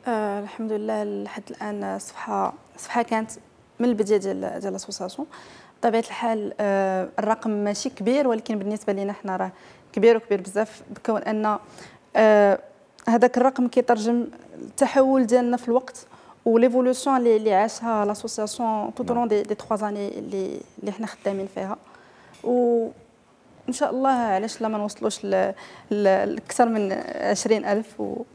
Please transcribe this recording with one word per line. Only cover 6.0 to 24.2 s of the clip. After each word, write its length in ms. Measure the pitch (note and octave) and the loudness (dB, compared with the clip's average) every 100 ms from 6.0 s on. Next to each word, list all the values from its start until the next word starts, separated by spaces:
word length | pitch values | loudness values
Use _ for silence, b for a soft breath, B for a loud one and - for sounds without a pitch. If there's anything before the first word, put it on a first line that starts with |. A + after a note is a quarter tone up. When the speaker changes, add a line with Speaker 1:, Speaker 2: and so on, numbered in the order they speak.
Speaker 1:
الحال، 520 | A3+ - A#3+ A3 G#3 - | -2 -4 -2 -2 -4 -2
آه، 500 | G#3 G3 F#3+ F#3+ F3+ - | 0 2 2 0 -4 -4
الرقم 320 | G#3+ A3+ A3+ | 0 0 0
ماشي 380 | G#3 G#3 G3+ C4 | -2 -2 -2 -6
كبير، 380 | - G#3 C4+ C4+ | -4 0 2 2
ولكن 320 | A3 - G#3+ | 0 -2 -4
بالنسبة 340 | G3 G#3 - | -4 -4 -4
لنا 200 | G3 G3+ | -4 -4
حنا 240 | G3+ G3 F#3 | -6 -6 -4
راه 140 | F#3+ B B B _ | -6 B B B _
كبير 240 | - A3+ A3+ | 4 6 6
وكبير 240 | A3 G3+ | 2 -2
بزاف، 400 | F3+ F#3+ A3 - - | -2 -4 -4 -8 -18
بكون 320 | G3+ - G#3+ | -8 -2 -2
أن، 360 | - G#3+ G#3+ G#3 B B B B _ - | -2 -2 0 -2 B B B B _ 6
آه، 440 | A3 G#3 G3+ F#3+ - - _ _ - | 8 8 6 4 -2 -20 _ _ 2
هذاك 300 | A3+ B3 B3 | 4 6 6
الرقم 300 | B3+ C4 B3 | 2 2 0
كيترجم 600 | - B3 A#3 G#3+ A#3+ A#3 - - D#2 | 2 2 2 2 0 -2 -10 -20 -16
التحول 640 | B1 - C4+ C#4 C4 C4+ A3+ | -14 -2 2 4 6 4 4
ديالنا 320 | B3 A#3+ A#3+ | 4 2 -2
في 100 | A#3+ | 0
الوقت 380 | A#3 B3+ - - B B B - | 0 0 -18 -20 B B B 2
وليفولوسيون 720 | A3+ B3 B3 B3+ B3+ C#4+ C4 | 6 6 4 2 0 2 2
اللي، 200 | A#3 A3 | 4 4
اللي 160 | A3 | 4
عاشها 520 | F#3+ A3 - A#3 G#3+ G#3 | 2 2 -2 -2 0 0
لاسوساسيون 880 | G#3 A3+ - G#3+ - A3+ A3 A3 A3 | -2 -8 -6 -6 -4 -2 -2 -4 -6
توت 160 | A#3+ | -2
Speaker 2:
نعم. 80 | A#3 | -2
Speaker 1:
لون 80 | A3+ | 2
دي، 160 | G#3 | 0
دي 120 | G#3 G#3 | 0 -8
تخوا 220 | - G#3+ | -4 -4
زاني 420 | G#3 G#3 G3+ - | -4 -4 -8 -8
اللي، 400 | G#3 G3 F#3+ - - - | -8 -6 -6 -8 -14 -10
اللي 120 | G#3 | -10
حنا 160 | G3+ A3 | -8 -10
خدامين 400 | - - G3 F#3+ - | -6 -6 -4 -8 -8
فيها. 220 | G3 G#3+ - B B B B B | -8 -10 -14 B B B B B
وإن 480 | - B3 A#3+ A#3 A3+ - - _ _ _ _ - - | 0 2 4 2 0 -8 -20 _ _ _ _ -12 -8
شاء 180 | B3 D4 | -4 -2
الله 200 | B3+ C4+ | 0 0
علاش 520 | B3+ | 0